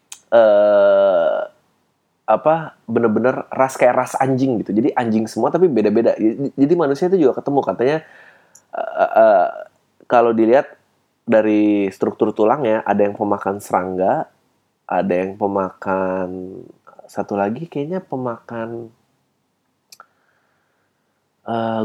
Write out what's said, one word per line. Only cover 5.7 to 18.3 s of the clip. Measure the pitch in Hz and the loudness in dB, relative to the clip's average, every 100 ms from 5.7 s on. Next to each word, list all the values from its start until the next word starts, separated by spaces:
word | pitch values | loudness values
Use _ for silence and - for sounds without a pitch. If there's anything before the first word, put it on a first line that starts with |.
beda-beda. | 117 104 107 117 - | 2 2 2 2 2
Jadi, | 107 117 139 - | 0 -2 -6 0
jadi | 139 175 | 2 2
manusia | 147 139 180 | 0 0 0
itu | 190 135 | 2 2
juga | 113 | 0
ketemu | - 139 | -2 -2
katanya, | - 185 123 156 - - - _ _ _ _ - | -2 -2 -2 -2 -6 -20 -20 _ _ _ _ -10
eh, | - - 92 - | -8 -2 0 4
eh, | 110 98 82 - - _ _ _ - | 6 6 2 -4 -16 _ _ _ 0
kalau | 120 117 113 | 2 4 4
dilihat | 110 127 - - _ _ _ _ | 4 2 0 -8 _ _ _ _
dari | - 113 107 107 107 104 98 - | 0 2 4 2 2 2 -2 -2
struktur | 107 101 107 107 | -4 -2 -2 0
tulangnya, | 107 139 123 110 | 0 0 0 -2
ada | - 104 104 | 0 0 0
yang | 104 | -2
pemakan | 104 101 98 101 | -4 -4 -4 -8
serangga, | - 98 92 92 95 143 - _ _ _ _ _ - | -4 -4 -2 -2 0 -2 -4 _ _ _ _ _ -8
ada | 92 95 90 | -4 -2 -2
yang | 95 98 | -4 -4
pemakan, | 104 98 92 - 101 95 92 92 92 92 92 92 87 _ _ - - | -4 -2 -4 -6 -6 -4 -4 -4 -6 -10 -14 -16 -20 _ _ -20 -16
satu | - 98 101 | -12 -6 -4
lagi | 101 120 165 | -4 -4 -8
kayaknya | 151 143 185 | -10 -8 -8
pemakan, | 185 135 127 | -8 -8 -8